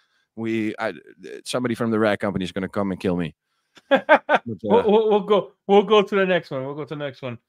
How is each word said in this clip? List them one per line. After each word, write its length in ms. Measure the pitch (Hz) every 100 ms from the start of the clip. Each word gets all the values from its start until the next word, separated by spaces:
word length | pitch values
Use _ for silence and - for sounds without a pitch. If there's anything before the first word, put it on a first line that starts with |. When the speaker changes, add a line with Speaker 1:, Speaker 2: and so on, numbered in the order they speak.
| _ _ _ -
Speaker 1:
we, 380 | 113 113 107 -
I, 140 | 110 82 - - 80 60 -
somebody 300 | 127 123 113
from 160 | 117
the 80 | 110
rag 200 | 110 101
company 240 | 104 95 90
is 60 |
gonna 180 | 98 95
come 220 | 107 98
and 80 | 90
kill 160 | 98 87
me. 180 | 80 - _ _ _ _ -
Speaker 2:
<laughs> 0 | 269 - 320 - 294 -
Speaker 1:
But, 120 | - 107
uh, 20 |
Speaker 2:
We'll, 220 | 226 208
we'll, 180 | 208 220
we'll 100 | 208
go, 300 | 180 208 - _ -
we'll 160 | 202
go 180 | 196 214
to 140 | 196 202
the 100 | 190
next 260 | 175 -
one. 140 | 139 135
We'll 100 | 143
go 80 |
to 120 | 139 151
the 80 | 147
next 160 | 127
one. 160 | 131 113